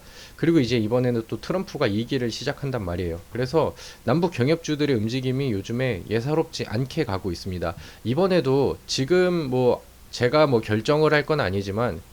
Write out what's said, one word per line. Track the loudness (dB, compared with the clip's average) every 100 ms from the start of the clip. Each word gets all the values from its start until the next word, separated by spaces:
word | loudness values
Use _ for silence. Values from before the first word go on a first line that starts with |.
| -12 -20 -20 -2
그리고 | 2 4
이제 | 4 2
이번에는 | 2 2 2 0 -4
또 | -6
트럼프가 | -4 -4 -4 -2 0
이기를 | 0 0 -2 -2
시작한단 | -4 -6 -6 -6 -4
말이에요. | -4 -4 -4 -6 -6
그래서 | -4 0 0 0 -4 -14 -6
남북 | 0 0 0
경협주들의 | 0 0 0 -2 -2 0 0
움직임이 | 0 -2 -2 -2 -2
요즘에 | -4 -4 -4 -2 -4 -2
예사롭지 | -2 0 0 -2 -6 -4
않게 | -4 -2 -2 -2
가고 | -2 -4
있습니다. | -6 -6 -4 -4 -6 -12 -8
이번에도 | -2 0 2 2 2 2 2 -2 -6
지금 | -4 2 4 4 0 0
뭐 | 2 2 2 -4 -20 -14
제가 | 0 2 4 4
뭐 | 4
결정을 | 2 0 2 4 4
할 | 4 2
건 | 0
아니지만 | 0 0 -2 -2 -2 -4 -10